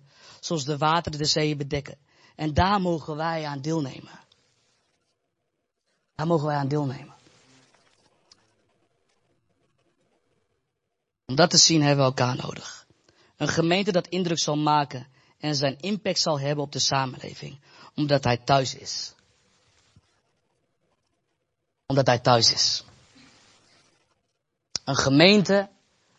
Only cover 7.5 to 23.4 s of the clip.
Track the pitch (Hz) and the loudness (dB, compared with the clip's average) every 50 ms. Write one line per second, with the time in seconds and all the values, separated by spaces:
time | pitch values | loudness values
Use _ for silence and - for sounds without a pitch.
7.5 | _ _ _ _ _ _ _ _ _ _ _ _ _ _ _ _ _ _ _ _ | _ _ _ _ _ _ _ _ _ _ _ _ _ _ _ _ _ _ _ _
8.5 | _ _ _ _ _ _ _ _ _ _ _ _ _ _ _ _ _ _ _ _ | _ _ _ _ _ _ _ _ _ _ _ _ _ _ _ _ _ _ _ _
9.5 | _ _ _ _ _ _ _ _ _ _ _ _ _ _ _ _ _ _ _ _ | _ _ _ _ _ _ _ _ _ _ _ _ _ _ _ _ _ _ _ _
10.5 | _ _ _ _ _ _ _ _ _ _ _ _ _ _ _ - 127 143 160 165 | _ _ _ _ _ _ _ _ _ _ _ _ _ _ _ -4 2 4 4 4
11.5 | - 143 - - 165 156 147 143 143 139 139 131 127 - 127 123 127 131 - - | 6 4 6 6 6 4 4 4 4 4 4 2 2 2 0 0 0 -4 -8 -10
12.5 | - - - - - - - _ _ _ _ _ _ _ _ _ _ _ 151 147 | -12 -12 -16 -16 -18 -18 -20 _ _ _ _ _ _ _ _ _ _ _ -4 -2
13.5 | - 170 165 165 175 196 202 208 185 180 165 - 175 185 185 170 170 147 - - | 0 0 0 2 2 0 0 0 -2 -2 -2 -2 -4 -4 -2 -2 -2 -2 -2 -2
14.5 | 151 151 151 151 151 151 143 139 - 127 123 - _ _ _ _ _ _ - 151 | -2 0 2 2 2 2 0 -2 -6 -12 -14 -16 _ _ _ _ _ _ -6 -4
15.5 | 151 135 139 135 135 143 - 190 214 185 - 196 180 - - 180 156 139 139 143 | -2 0 -2 -2 -2 -4 -6 -6 -6 -4 -2 -4 -2 -2 0 0 -2 -2 -2 -2
16.5 | 151 147 143 143 - 135 - - 143 135 135 127 131 - - - - - - 143 | -2 -4 -4 -6 -4 -4 -2 0 0 0 -2 -2 -6 -10 -14 -16 -16 -16 -16 -16
17.5 | 139 - _ _ - - - - _ - 151 143 143 135 - - 123 120 - - | -16 -18 _ _ -20 -20 -20 -14 _ -6 0 0 0 2 2 0 0 0 0 2
18.5 | 139 139 135 131 - - - - - - - - - _ _ _ _ _ _ _ | 2 2 2 0 -6 -10 -12 -12 -12 -12 -12 -14 -16 _ _ _ _ _ _ _
19.5 | _ _ _ _ _ _ _ _ _ - _ _ _ _ _ _ _ _ _ _ | _ _ _ _ _ _ _ _ _ -20 _ _ _ _ _ _ _ _ _ _
20.5 | _ _ _ _ _ _ _ _ _ _ _ _ _ _ _ _ _ _ _ _ | _ _ _ _ _ _ _ _ _ _ _ _ _ _ _ _ _ _ _ _
21.5 | _ _ _ _ _ _ _ - 139 139 131 131 123 120 - 135 123 117 113 - | _ _ _ _ _ _ _ -2 0 2 4 4 2 2 4 4 4 6 4 2
22.5 | - - - - - - - - - _ _ _ _ - - - _ _ | 2 2 -2 -2 -2 -4 -8 -12 -20 _ _ _ _ -20 -20 -20 _ _